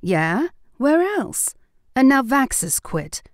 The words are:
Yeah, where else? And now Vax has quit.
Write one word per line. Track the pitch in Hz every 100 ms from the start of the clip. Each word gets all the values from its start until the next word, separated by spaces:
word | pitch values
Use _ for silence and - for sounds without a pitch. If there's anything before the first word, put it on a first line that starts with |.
Yeah, | 175 175 160 180 339 - _ _
where | 269 320
else? | 359 415 233 - - - _ _ _
And | - 262
now | 277
Vax | 233 277 262 -
has | 170 -
quit. | - 165 147 - -